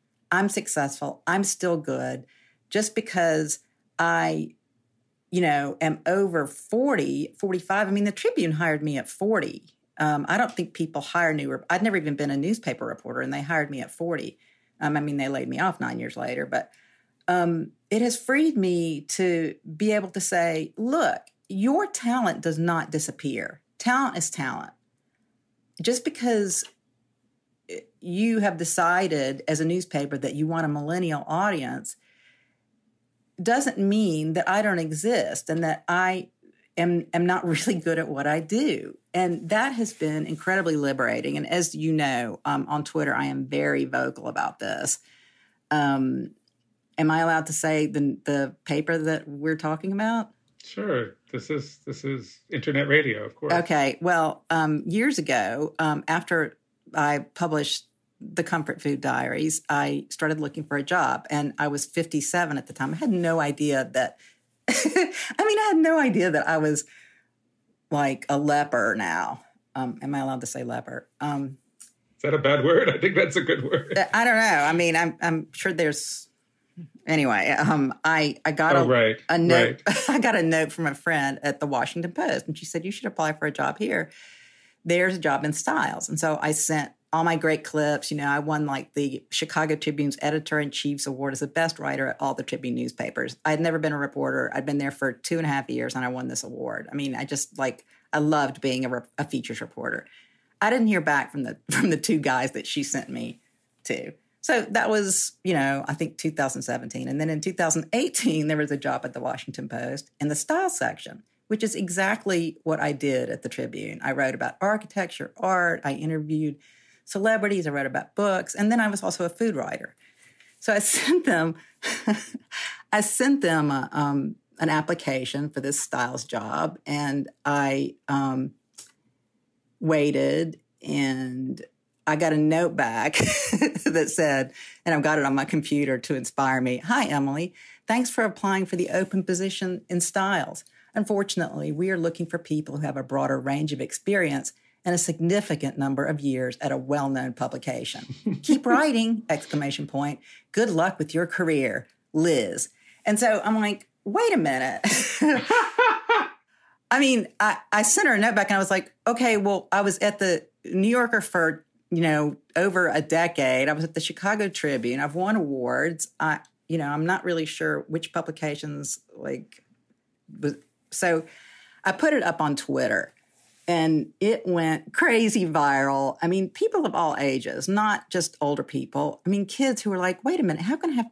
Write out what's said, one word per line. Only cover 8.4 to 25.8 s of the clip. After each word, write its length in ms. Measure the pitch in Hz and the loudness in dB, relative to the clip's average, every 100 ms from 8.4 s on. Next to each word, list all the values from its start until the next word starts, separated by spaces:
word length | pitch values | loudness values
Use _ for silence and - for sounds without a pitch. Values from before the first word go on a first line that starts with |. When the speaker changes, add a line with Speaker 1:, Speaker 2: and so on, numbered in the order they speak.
| 170 | 0
Speaker 1:
hired 280 | 156 170 151 | 2 0 0
me 140 | 151 139 | -2 -4
at 120 | - | -6
forty. 540 | - 196 214 - - - _ _ - | -4 0 0 -2 -8 -18 _ _ -2
Um, 260 | 151 147 143 | 0 2 0
I 80 | 175 | 0
don't 140 | 240 - | 0 -2
think 180 | 170 | -6
people 280 | - 160 151 | -4 -4 -6
hire 320 | - 175 165 | -4 0 2
new, 260 | 151 139 131 - | 0 -2 -6 -2
I'd 100 | 185 | 0
never 160 | 214 196 | 2 0
even 180 | 151 143 | 0 -2
been 140 | 143 | 0
a 80 | 139 | 0
newspaper 480 | 165 220 - 120 117 | 0 -2 -2 -6 -6
reporter, 340 | - 123 123 | -8 -8 -6
and 120 | 131 | -4
they 80 | 143 | -4
hired 280 | 143 160 147 | -2 -2 -2
me 100 | 139 | -6
at 100 | - | -10
forty. 460 | - 170 156 - - _ _ _ _ | -6 -4 -4 -6 -14 _ _ _ _
Um, 160 | 151 147 | -2 0
I 40 | |
mean, 180 | 147 143 | 0 -2
they 100 | 135 | -2
laid 200 | 135 123 | -2 -4
me 100 | 131 | -2
off 200 | 185 - | -2 -2
nine 200 | 120 120 | -6 -6
years 160 | 120 - | -8 -6
later, 300 | 123 123 - | -6 -6 -2
but, 240 | - - _ _ _ _ _ - | -4 -4 _ _ _ _ _ 0
um, 440 | 180 170 165 - - _ | 2 2 0 -4 -12 _
it 140 | 220 | 2
has 120 | 240 233 | 2 0
freed 400 | - 277 320 269 | 0 2 4 2
me 460 | 185 175 165 147 | 2 2 0 -4
to 540 | - - 180 170 160 - 160 156 | -4 0 2 2 -2 -6 -12 -2
be 160 | 214 | 0
able 160 | 208 190 | 0 -2
to 100 | 185 | -4
say, 520 | - 180 170 160 160 - | -2 0 0 0 -4 -4
"Look, 440 | 226 311 196 - - _ - | 0 2 2 0 -8 _ -8
your 380 | 196 226 302 403 | 0 2 2 0
talent 540 | - 240 247 208 - | -2 0 2 0 0
does 180 | 170 156 | -2 0
not 320 | 170 165 147 | 0 0 -2
disappear. 720 | 151 - - 143 113 - - _ - | -4 -4 -6 -6 -6 -8 -12 _ -4
Talent 380 | 233 254 277 180 | 0 2 2 -2
is 120 | - | -4
talent." 420 | - 135 101 - - _ _ _ _ _ _ _ _ _ - | -4 -6 -6 -12 -18 _ _ _ _ _ _ _ _ _ -4